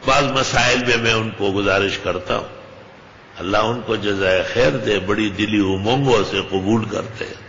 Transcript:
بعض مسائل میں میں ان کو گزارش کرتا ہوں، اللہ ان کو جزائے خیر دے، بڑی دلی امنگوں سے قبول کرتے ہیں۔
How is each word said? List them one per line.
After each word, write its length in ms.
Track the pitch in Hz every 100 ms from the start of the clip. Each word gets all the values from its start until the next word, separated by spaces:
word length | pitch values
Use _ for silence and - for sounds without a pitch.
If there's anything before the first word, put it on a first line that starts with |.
بعض 200 | - 135
مسائل 600 | 139 131 127 131 123 123 123
میں 100 | 117
میں 160 | 113
ان 180 | 113 110
کو 220 | 101 101
گزارش 460 | 95 101 95 98 92
کرتا 340 | 92 90 - 117
ہوں، 120 | - - - - - - - - - -
اللہ 200 | 85 104
ان 220 | 110 120
کو 160 | 113 110
جزائے 460 | 104 98 95 92 85
خیر 160 | 113 139
دے، 280 | 139 110 101
بڑی 300 | 92 104 107
دلی 320 | 92 104 107
امنگوں 640 | 95 95 104 131 139 113 95
سے 100 | 101 92
قبول 340 | 95 95 113
کرتے 400 | 104 95 92 -
ہیں۔ 180 | - -